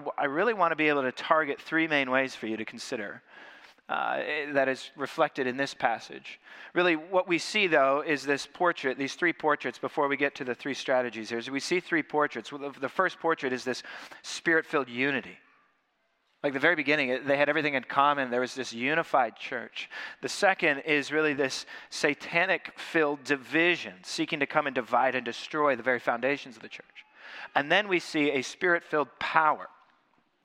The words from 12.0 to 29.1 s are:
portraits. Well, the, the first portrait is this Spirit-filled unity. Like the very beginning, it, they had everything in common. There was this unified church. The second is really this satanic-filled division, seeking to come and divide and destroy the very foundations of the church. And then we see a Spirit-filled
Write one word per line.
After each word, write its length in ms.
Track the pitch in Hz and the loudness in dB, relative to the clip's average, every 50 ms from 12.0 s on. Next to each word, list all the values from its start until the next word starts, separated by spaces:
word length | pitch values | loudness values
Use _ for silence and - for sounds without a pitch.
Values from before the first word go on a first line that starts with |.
portraits. 500 | 143 - - 151 147 143 - 120 107 - | -2 0 0 0 0 0 -2 -8 -10 -10
Well, 200 | 147 143 139 139 | -12 -12 -10 -12
the, 80 | 131 143 | -8 -8
the 100 | 135 127 | -8 -2
first 300 | - - 185 175 - - | 0 0 0 0 -2 -2
portrait 340 | - 165 160 - 147 131 127 | -2 -2 -2 0 -2 -2 -4
is 100 | 123 - | -2 -2
this 200 | 127 120 - - - - - - - - - - | -4 -4 -4 -8 -12 -16 -16 -16 -18 -18 -16 -14
Spirit-filled 640 | - - - - 170 165 160 151 - - 147 131 123 | -12 -12 -4 0 2 2 2 2 0 -2 -2 -2 -2
unity. 480 | 120 120 135 143 139 123 92 90 - - _ _ _ _ _ _ _ _ _ _ _ _ _ _ _ _ _ _ _ _ | -2 -2 0 0 0 -2 -4 -8 -14 -20 _ _ _ _ _ _ _ _ _ _ _ _ _ _ _ _ _ _ _ _
Like 120 | - 147 131 | -4 -4 0
the 60 | 135 | 2
very 160 | 135 165 175 | 2 4 4
beginning, 340 | 156 139 139 151 151 139 123 | 2 2 2 2 2 2 0
it, 180 | 127 127 143 | -2 -2 0
they 100 | 139 143 | 0 2
had 100 | 139 147 | 4 4
everything 280 | 143 147 160 147 151 143 | 2 2 2 0 0 0
in 80 | 131 120 | -2 -4
common. 480 | - - 143 143 143 147 143 135 123 | 0 2 4 4 4 4 2 0 0
There 100 | 120 123 | 0 0
was 140 | 127 120 - | -2 -2 -4
this 180 | 135 123 - 117 | -8 -8 -8 -6
unified 600 | 117 123 135 156 165 156 - - 139 123 113 104 | -4 -2 0 0 0 0 2 2 2 2 2 -2
church. 520 | - - - 135 120 113 - - - - - - - - - - - - | -8 -10 -8 -8 -8 -8 -10 -12 -14 -14 -12 -12 -14 -14 -14 -12 -10 -10
The 60 | 135 | -8
second 500 | - - 202 190 190 - 180 156 143 139 | -2 2 2 2 4 4 2 2 2 2
is 320 | - 160 147 147 135 127 | 0 0 2 2 2 0
really 240 | 147 156 156 151 143 | 0 2 2 2 2
this 320 | 135 143 131 - - - - - - - - | 2 0 0 -2 -6 -10 -12 -16 -18 -16 -12
satanic-filled 1300 | - - - 151 143 - - - - 170 180 190 175 156 - - - - - - - 165 151 143 147 143 131 | -4 0 0 0 0 -2 -6 -2 0 0 2 2 0 -2 -2 -8 -14 -16 -8 0 2 4 4 4 2 -2 -2
division, 720 | 123 143 135 123 113 135 160 170 175 175 156 - 107 92 - | -2 -2 -2 -2 0 2 4 4 4 4 2 -2 -8 -14 -14
seeking 380 | - - - - 160 - 170 151 | -12 -8 -4 -4 -2 -2 -2 -2
to 80 | 143 | -2
come 180 | - - 156 147 | 2 2 2 2
and 80 | 143 127 | 2 0
divide 400 | 131 113 107 127 120 131 131 123 | -2 0 2 2 2 4 2 0
and 100 | 127 117 | 0 -4
destroy 520 | 117 113 - - - - 156 147 143 131 | -6 -8 -8 -10 -4 0 2 2 2 2
the 80 | 117 113 | 2 2
very 160 | 127 127 117 | 0 0 2
foundations 560 | - 135 123 117 120 135 143 135 - 135 113 | 0 -2 -2 0 0 0 -2 -2 -6 -12 -16
of 80 | 113 - | -16 -16
the 60 | - | -16
church. 160 | - - - _ _ - - _ _ - - - - - - - - | -16 -18 -20 _ _ -20 -20 _ _ -20 -20 -18 -16 -16 -14 -2 0
And 160 | 143 143 147 | 0 2 4
then 160 | 170 196 214 | 4 2 4
we 120 | 202 185 165 | 2 0 0
see 320 | - - - 156 147 147 | 0 0 0 2 2 4
a 100 | 143 135 | 2 0
Spirit-filled 680 | 123 - - - - 180 170 170 - - - 151 139 123 | -2 -4 -4 -2 2 2 2 2 0 -2 -2 -2 -2 -2